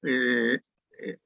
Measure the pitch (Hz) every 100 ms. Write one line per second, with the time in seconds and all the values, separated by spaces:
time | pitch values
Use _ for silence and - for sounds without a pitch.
0 | 160 127 123 120 117 127 _ _ _ -
1 | - -